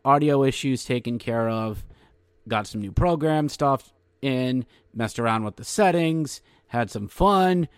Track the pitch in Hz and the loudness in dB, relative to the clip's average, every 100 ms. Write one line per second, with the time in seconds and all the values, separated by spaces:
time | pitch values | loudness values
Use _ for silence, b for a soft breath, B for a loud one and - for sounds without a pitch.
0 | 135 143 147 139 135 - 139 127 - 123 | 2 4 4 4 2 0 -2 -4 -2 -4
1 | 117 117 - 117 113 113 110 104 - b | -4 -6 -4 -2 0 -2 -4 -8 -12 b
2 | b b _ _ - 110 104 110 101 - | b b _ _ -6 -4 -4 -8 -4 0
3 | 175 165 156 156 147 - 143 135 - _ | 2 2 0 0 -2 0 0 0 -4 _
4 | _ - 139 127 127 127 117 b b - | _ -8 -2 0 0 -2 -4 b b -6
5 | 110 - 117 113 107 - 113 - 196 170 | -6 -2 -2 0 -2 -8 -8 2 4 4
6 | 165 160 147 - b b b 120 110 110 | 2 0 -4 -8 b b b -4 -4 -4
7 | 101 - 190 196 185 180 160 | -8 2 4 4 4 2 0